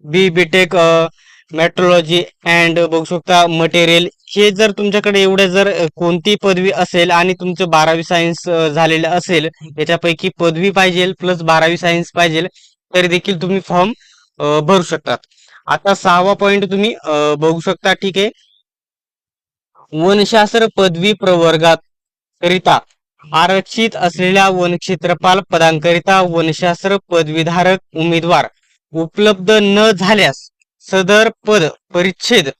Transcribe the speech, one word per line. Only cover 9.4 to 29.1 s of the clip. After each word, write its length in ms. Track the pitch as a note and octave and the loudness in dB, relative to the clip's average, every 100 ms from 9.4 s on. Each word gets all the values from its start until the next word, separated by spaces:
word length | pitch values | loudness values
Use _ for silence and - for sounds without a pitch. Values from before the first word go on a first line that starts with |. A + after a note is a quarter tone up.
| D#3 _ D#3 D3+ | -2 _ -20 -8
याच्यापैकी 500 | D3+ E3 E3+ E3 F#3 - | -4 -2 -2 -4 -6 -2
पदवी 320 | E3+ D#3+ G3 | -2 0 -2
पाहिजे 420 | F#3+ F#3 F3 F3+ | 0 -2 -2 -4
प्लस 300 | F#3 F3+ F3 | -4 -6 -4
बारावी 340 | D#3+ D#3+ E3 E3+ | 0 2 2 -2
सायन्स 360 | F3 E3+ E3 | -2 -2 -4
पाहिजे, 300 | - E3+ D#3+ F3+ _ _ _ _ | -2 -2 -2 -6 _ _ _ _
तरी 140 | F#3 F3+ | -2 0
देखील 340 | F3 F#3+ F#3 | -2 -4 -6
तुम्ही 180 | F3+ F#3+ | -4 -4
फॉर्म, 320 | - F3 F#3+ B3 _ _ _ _ | -2 -2 -2 -4 _ _ _ _
अ, 220 | D3 D3+ | -2 0
भरू 220 | D3+ F#3+ | 2 0
शकतात. 360 | E3 D#3+ - A#2+ _ _ _ - - | 0 -6 -6 -8 _ _ _ -20 -6
आता 280 | D3 G3 | -4 -2
सहावा 400 | G3 F#3+ F3 F#3 | -2 2 2 2
पॉइंट 300 | G3+ G3+ G3+ | 0 0 0
तुम्ही, 300 | G3 G3 G#3 | -2 -2 -4
अ, 400 | - - D3+ D3+ D3 | -4 -4 -2 0 0
बघू 220 | D#3 E3 | 0 -2
शकता, 320 | F3 F3+ G3 | -4 -4 -4
ठीक 260 | F#3 G3 F#3 | -2 -4 -2
आहे, 120 | G#3 - _ _ _ _ _ _ _ _ _ _ _ _ _ _ _ | -4 -6 _ _ _ _ _ _ _ _ _ _ _ _ _ _ _
वनशास्त्र 720 | D3+ F3 G3+ G3 A3+ G#3 A#3 A3+ - | -2 2 2 2 2 2 2 0 0
पदवी 360 | F#3+ E3+ G3 | -2 0 -2
प्रवर्गात 640 | G#3 F#3+ F3+ E3 D#3+ E3 D#3+ _ _ _ _ _ _ | 0 0 2 2 2 2 2 _ _ _ _ _ _
करिता 380 | F3 F#3 F3 D#3 - _ _ _ D#3 | -2 0 2 0 -2 _ _ _ -6
आरक्षित 640 | D#3 F3 F#3+ F#3 - A3+ - | 0 2 0 -2 -4 -4 -2
असलेल्या 520 | F3+ D#3+ F#3 G3 G3 | -4 -2 0 2 2
वनक्षेत्रपाल 920 | F#3 F3 F3 - F3 F3 F3 F#3 F#3 F3+ | 0 -2 -4 -6 -6 -2 0 0 0 0
पदांकरिता 680 | E3+ E3 D#3+ D#3+ E3+ F3+ F#3+ | 2 2 2 0 0 2 0
वनशास्त्र 760 | F3+ E3 D#3+ D3+ F3+ E3+ G3 G3 | 2 0 -2 -2 -2 -2 -2 -4
पदवीधारक 840 | _ E3+ D#3 D#3 E3 E3+ F3+ F#3+ _ D#3+ | _ -2 -2 -2 -2 0 0 -2 _ -4
उमेदवार 500 | E3 E3+ E3 E3 A#2 _ _ _ _ | -2 -2 2 0 0 _ _ _ _
उपलब्ध 580 | D#3+ E3 | -8 -6